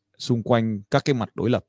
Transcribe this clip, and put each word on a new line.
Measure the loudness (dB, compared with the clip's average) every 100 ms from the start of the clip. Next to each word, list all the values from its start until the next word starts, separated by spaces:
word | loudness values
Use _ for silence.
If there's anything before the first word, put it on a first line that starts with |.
| _ _
xung | -2 -2
quanh | 2 2 2 -4 -2
các | -2 0
cái |
mặt | -2 -2 -2
đối | 0
lập. | 0